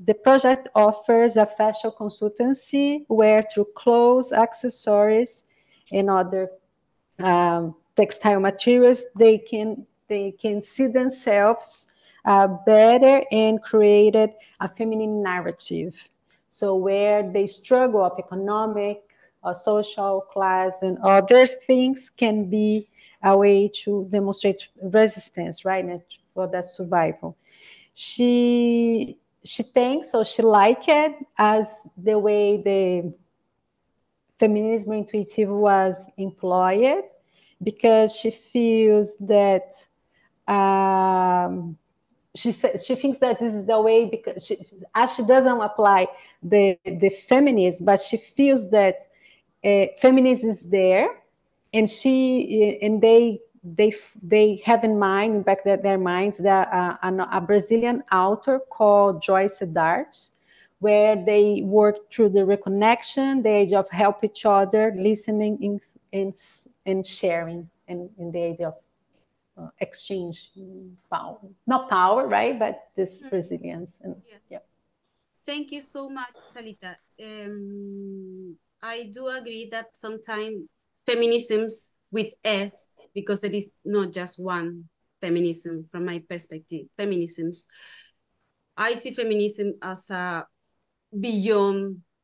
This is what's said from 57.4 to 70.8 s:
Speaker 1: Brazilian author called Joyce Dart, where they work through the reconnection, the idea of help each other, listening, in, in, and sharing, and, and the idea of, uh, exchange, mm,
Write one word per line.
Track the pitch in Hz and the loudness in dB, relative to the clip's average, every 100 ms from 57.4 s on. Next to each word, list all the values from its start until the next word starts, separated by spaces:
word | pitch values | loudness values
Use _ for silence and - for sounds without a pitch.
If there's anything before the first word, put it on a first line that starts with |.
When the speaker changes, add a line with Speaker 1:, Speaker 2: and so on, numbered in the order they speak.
Speaker 1:
Brazilian | 175 208 202 226 240 240 - | 0 0 0 -2 -2 -4 -2
author | 190 190 208 - 262 262 | 0 0 -2 -2 -4 -4
called | - 208 202 202 170 | 0 4 6 4 0
Joyce | - 190 202 - 180 | 0 0 0 -4 -6
Dart, | 160 160 185 311 - - _ _ _ _ - | -2 0 -2 -6 -12 -16 _ _ _ _ -4
where | 214 208 214 208 | 2 4 4 2
they | 180 208 208 208 | 2 4 4 0
work | 196 208 208 208 - | 0 2 4 0 -4
through | - 208 | 0 2
the | 196 | 2
reconnection, | 190 202 196 196 220 233 - 277 269 269 | 2 0 -2 0 2 0 -2 -4 -2 0
the | 220 | 0
idea | 208 190 196 | 2 2 0
of | 190 | -2
help | 180 202 208 | 0 0 0
each | 214 - 220 | -6 -2 2
other, | 196 190 214 220 185 | 2 2 0 0 0
listening, | 202 214 - 214 214 214 | -2 -2 -4 -4 -4 -4
in, | 202 202 - _ _ | -6 -8 -12 _ _
in, | 196 196 196 - - - _ | -8 -8 -10 -16 -16 -20 _
and | 190 190 | -6 -6
sharing, | 190 - 185 170 165 170 170 _ - | -4 -4 -4 -4 -6 -12 -16 _ -16
and, | 175 180 - | -14 -14 -16
and | 170 | -12
the | 175 | -8
idea | 170 165 160 | -8 -8 -10
of, | - _ _ _ _ _ _ _ 190 | -12 _ _ _ _ _ _ _ -20
uh, | 160 - | -18 -12
exchange, | 190 - - 196 175 165 _ 196 | -12 -12 -12 -10 -12 -14 _ -20
mm, | 190 190 | -20 -20